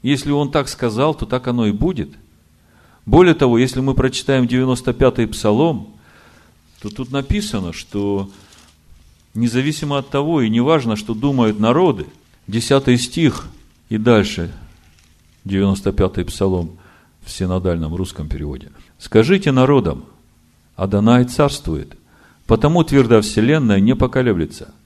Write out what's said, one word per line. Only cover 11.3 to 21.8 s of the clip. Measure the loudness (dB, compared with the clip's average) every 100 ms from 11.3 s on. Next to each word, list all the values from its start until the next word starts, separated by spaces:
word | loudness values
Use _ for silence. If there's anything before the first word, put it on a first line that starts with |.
| 2 0 2
народы, | 0 2 2 0 -8 -16 _ _ -6
десятый | -6 0 0 4 0
стих | 0 0 0 0 -12 -20 -20 _ _
и | -2
дальше, | 4 4 2 -4 -10 -10 -20 -20 _ _ _ _ _ _
девяносто | -6 0 0 0 -2
пятый | 0 -2 -2 -8
псалом | -2 -2 0 -4 -12 -20 _ _ _
в | -18
синодальном | -6 -4 -2 -2 -2 -4 -6
русском | -8 -8 -8
переводе. | -8 -8 -10 -14 -20 -20 _
«Скажите | 0 2 4 2 2
народам: | 2 4 4 2 -6 -12 _ _ _ _ _ _ -8
Адонай | -2 2 4 4 2
царствует, | 0 -2 0 -8 -8